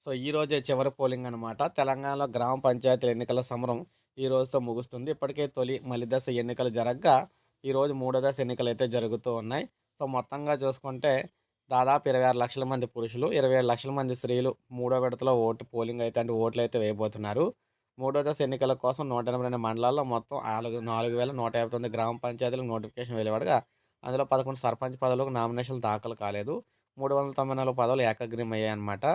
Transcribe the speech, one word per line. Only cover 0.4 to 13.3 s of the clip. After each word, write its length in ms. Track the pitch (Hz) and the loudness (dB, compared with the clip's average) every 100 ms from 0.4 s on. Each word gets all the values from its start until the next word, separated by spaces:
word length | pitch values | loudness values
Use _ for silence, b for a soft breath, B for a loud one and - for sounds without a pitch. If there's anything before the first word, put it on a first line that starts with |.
| 151 147 | 2 0
చివరి 320 | 131 131 135 | 2 2 2
పోలింగ్ 340 | - 131 123 123 | 2 0 0 -4
అనమాట. 360 | 117 113 110 156 | -6 -6 -2 -2
తెలంగాణలో 540 | - 135 135 139 139 139 | 2 2 2 0 -2 -2
గ్రామ 300 | 120 120 131 | 0 0 2
పంచాయతీల 500 | 131 123 127 127 127 | 2 4 4 4 2
ఎన్నికల 320 | 117 120 123 | 0 0 -2
సమరం 360 | 127 120 123 117 - _ _ - | -2 -4 -2 -4 -6 _ _ -6
ఈ 80 | 131 | 0
రోజుతో 320 | 131 131 139 | 0 2 0
ముగుస్తుంది. 500 | 120 117 123 123 135 | 0 -4 -6 -10 -6
ఇప్పటికే 340 | 151 139 139 143 | -4 -4 -4 -4
తొలి, 280 | - 127 131 | -2 -2 -2
మలి 220 | 123 123 120 | -4 -4 0
దశ 180 | 131 131 | -2 0
ఎన్నికలు 400 | 120 117 120 123 | -2 -2 0 0
జరగ్గా, 460 | 113 117 123 170 131 180 _ _ _ | 0 0 2 6 6 4 _ _ _
ఈ 80 | 135 | -2
రోజు 220 | 135 143 | 0 0
మూడో 260 | 135 127 131 | 0 0 2
దశ 160 | 135 135 | 0 0
ఎన్నికలు 300 | 123 123 120 | -2 0 0
అయితే 160 | 113 127 | 0 0
జరుగుతూ 440 | 120 110 113 127 117 | 0 -2 -2 -2 -4
ఉన్నాయి. 300 | 110 139 254 _ _ _ | -4 -6 -6 _ _ _
So, 60 | 139 | -4
మొత్తంగా 460 | 127 120 143 147 | -4 -4 -6 -2
చూసుకుంటే 600 | 147 135 127 135 131 147 131 - _ _ _ _ | 0 0 -2 -8 -2 2 2 0 _ _ _ _
దాదాపు 340 | 127 127 143 143 | 2 4 4 4
ఇరవై 180 | 127 127 | 4 4
ఆరు 120 | 123 | 4
లక్షల 260 | 120 135 | 0 -2
మంది 240 | 131 131 120 | -2 -2 -4
పురుషులు, 400 | 117 117 120 156 | -4 -6 -2 0